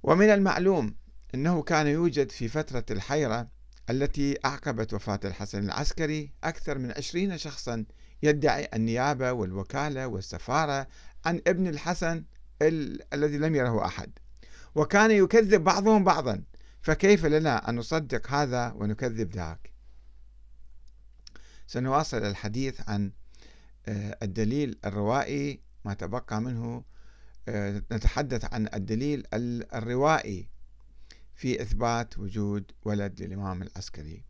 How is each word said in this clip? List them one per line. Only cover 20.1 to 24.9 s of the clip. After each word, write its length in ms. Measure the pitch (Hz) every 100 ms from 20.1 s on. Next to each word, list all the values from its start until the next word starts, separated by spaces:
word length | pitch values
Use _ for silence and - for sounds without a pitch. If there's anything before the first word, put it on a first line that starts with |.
| - - - - - - - - - - - - - - - -
سنواصل 500 | 120 127 139 156 120
الحديث 720 | 107 98 104 101 135 - -
عن، 220 | 101 98 - - - - - - - -
آه، 300 | 104 104 -
الدليل 560 | 104 92 107 135 143 -
الروائي 760 | 98